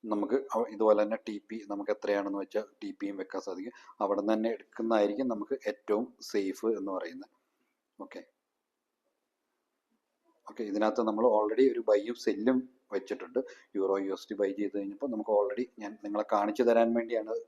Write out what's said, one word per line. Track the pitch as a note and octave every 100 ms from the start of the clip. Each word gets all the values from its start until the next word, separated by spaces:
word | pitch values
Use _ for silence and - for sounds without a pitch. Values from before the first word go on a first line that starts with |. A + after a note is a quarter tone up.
നമുക്ക് | A2+ G#2+ G2+ C3 -
അവ-, | A2+ A#2
ഇതുപോലെ | G#2+ A2 G#2
തന്നെ | G#2 A2 -
ടി | G#2 _
പി | A2 G2+
നമുക്ക് | G2+ G2+
എത്രയാണെന്ന് | G#2 G2+ G2+ G2 G2
വെച്ചാൽ | F#2+ G#2+ G#2 _
ടി | G2+
പിയും | F#2+ G2 G2
വെക്കാൻ | F#2 F#2+
സാധിക്കും. | - F2+ G#2 - - -
അവിടെ | G2+ G2+
നിന്ന് | G2+
തന്നെ | A2 A2
എടുക്കുന്നതായിരിക്കും | A#2 - - A2+ A2 G#2 G#2 C3
നമുക്ക് | A2 G#2 C3+ G#2+
ഏറ്റവും | G#2 - G#2 B2+ -
സേഫ് | - G#2 F#2+ F#2+ A2
എന്ന് | G#2+ F#2+
പറയുന്നത്. | F#2 F2+ C4 - _ _ _ _ _ _ _
ഓക്കെ, | - - - _ _ _ _ _ _ _ _ _ _ _ _ _ _ _ _ _ _ _ _ _ -
ഓക്കെ, | -
ഇതിനകത്ത് | A2 G2+ A2 G#2+
നമ്മൾ | A2+ G#2+
already | A#2+ G#2+ G#2 A2 C3+
ഒരു | A#2+ A2
ബൈയും | G#2 G#2
സെല്ലും | A#2+ - G2 A2 C3 B2+ _ _
വെച്ചിട്ടുണ്ട്. | G2 F#2+ G2+ F2 - - - _ G2+
യൂറോ | F#2+ G2
യു | G2
എസ് | F#2+ -
ഡി | G2+
ബൈ | G2
ചെയ്ത് | G2 G2+ G2+
കഴിഞ്ഞപ്പോൾ | G2 G2+ C#3+
നമുക്ക് | A2 G#2+
already | G#2 G2+ G2+ B2 -
ഞാൻ | G#2 A2
നിങ്ങളെ | G#2 G#2 G#2+
കാണിച്ചു | G#2+ G#2 G#2+
തരാൻ | A#2 A#2 A#2
വേണ്ടിയാണ് | A#2 A2+ A#2 G#2+ A#2